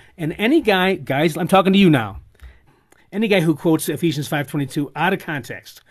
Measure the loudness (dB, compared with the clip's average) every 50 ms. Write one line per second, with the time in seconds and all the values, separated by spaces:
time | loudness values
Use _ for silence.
0 | -14 _ _ -8 -8 -8 -4 -2 0 2 2 2 2 2 2 2 2 0 0 -2
1 | -4 -4 -2 0 0 0 0 -2 0 2 4 4 4 4 6 6 6 6 6 4
2 | 2 -2 -10 -14 -20 -20 _ _ -20 -20 -20 _ _ _ _ _ _ _ _ _
3 | _ _ -6 -4 0 2 2 2 2 2 0 0 0 0 0 0 0 -4 -4 -2
4 | -2 -2 -2 -4 -4 -4 -4 -4 -4 -4 -4 -6 -6 -4 -4 -6 -6 -6 -4 -2
5 | -2 0 0 -2 -4 -6 -8 -8 -10 -10 -14 -16 -16 -20 -20 -20 -20 _